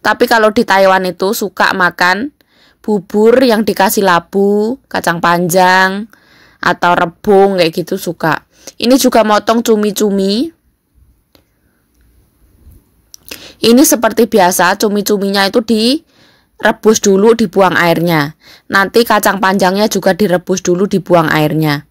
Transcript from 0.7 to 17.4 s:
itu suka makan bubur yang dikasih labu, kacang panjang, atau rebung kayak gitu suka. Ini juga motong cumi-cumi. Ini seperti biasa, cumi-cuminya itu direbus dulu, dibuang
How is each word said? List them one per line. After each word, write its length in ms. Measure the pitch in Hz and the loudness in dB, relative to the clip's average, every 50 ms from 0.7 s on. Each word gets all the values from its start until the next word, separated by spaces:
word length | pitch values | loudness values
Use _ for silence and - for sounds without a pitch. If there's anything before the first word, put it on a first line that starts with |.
| 190 190 196 190 185 190 185 | 2 2 4 4 2 2 -2
itu 300 | 185 175 _ 190 190 226 | -4 -6 _ -4 -4 -4
suka 340 | - 220 190 _ - 208 180 | -4 -6 -8 _ -2 -2 -2
makan 640 | - 190 185 175 175 - 185 180 185 196 240 302 _ _ _ _ _ _ _ _ _ _ | 0 0 -2 -2 0 0 0 0 0 -2 -4 -10 _ _ _ _ _ _ _ _ _ _
bubur 540 | _ - 214 202 170 _ - 208 214 226 240 254 269 | _ -4 -4 -4 -4 _ -2 2 4 4 4 4 2
yang 180 | 247 220 208 | 2 2 0
dikasih 420 | 220 208 190 - 190 214 - 220 196 | 0 -4 -2 -2 -2 -2 0 0 0
labu, 760 | 190 175 170 - _ - 196 196 202 202 208 208 220 262 - _ _ | 0 0 0 -2 _ -2 -2 0 0 0 0 -2 -4 -6 -10 _ _
kacang 320 | - 185 - 175 170 170 | -10 -6 -4 -4 -4 -2
panjang, 880 | 170 170 175 175 180 170 165 185 185 185 185 185 185 190 190 202 214 - _ _ _ _ _ _ _ _ _ _ | 0 0 0 0 0 0 2 2 2 4 4 2 2 0 -2 -6 -10 -12 _ _ _ _ _ _ _ _ _ _
atau 340 | - - 175 - - 175 175 | -6 -6 -4 -2 0 0 0
rebung 640 | 170 175 170 - _ - 208 202 190 196 196 196 185 | 0 -2 -4 -6 _ -2 2 4 4 4 2 2 0
kayak 120 | 170 165 | -2 -2
gitu 220 | 165 - 165 - 202 | -2 -6 -8 -6 -8
suka. 500 | 190 - 180 170 _ - 160 151 - _ _ _ _ _ - _ _ | -8 -8 -10 -8 _ -4 -4 -4 -4 _ _ _ _ _ -20 _ _
Ini 160 | - 240 262 | 0 2 2
juga 260 | 262 - 254 - 240 | 2 2 2 2 2
motong 380 | 214 214 208 208 208 - 226 233 | 2 2 0 0 0 0 -2 -2
cumi-cumi. 920 | 226 - 226 214 208 208 202 - 214 208 196 196 190 196 202 220 294 330 _ _ _ _ _ _ _ _ _ _ _ _ _ _ _ _ _ - _ _ _ _ _ _ _ _ _ _ _ _ _ _ _ _ _ _ _ _ _ _ _ _ _ - - - _ _ _ _ _ _ - _ _ - - - - - - _ - | 0 0 0 0 0 -4 -2 -2 -2 -2 0 -2 -2 -2 -2 -4 -4 -6 _ _ _ _ _ _ _ _ _ _ _ _ _ _ _ _ _ -20 _ _ _ _ _ _ _ _ _ _ _ _ _ _ _ _ _ _ _ _ _ _ _ _ _ -20 -20 -20 _ _ _ _ _ _ -20 _ _ -20 -20 -20 -20 -20 -12 _ 2
Ini 180 | 220 233 247 320 | 4 4 4 4
seperti 440 | - 294 226 233 226 202 - 240 233 | 4 2 0 0 -2 0 0 -2 2
biasa, 480 | - 214 180 175 - - 180 175 196 | 2 2 2 2 2 0 0 -2 0
cumi-cuminya 720 | 208 - 214 202 208 196 - 214 196 196 196 196 202 196 196 | -2 -2 -2 -2 -4 -2 -2 -4 -2 -2 -4 -2 -2 -4 0
itu 160 | - 240 226 | 0 -2 0
direbus 1400 | - 233 214 220 240 269 320 _ _ _ _ _ _ _ _ _ _ _ _ - 214 226 - - 208 226 - | 0 -2 0 0 0 -2 -2 _ _ _ _ _ _ _ _ _ _ _ _ -4 -4 -4 0 0 0 0 2
dulu, 320 | - 208 190 190 202 226 | 2 0 2 4 4 2
dibuang 440 | 220 233 | 2 2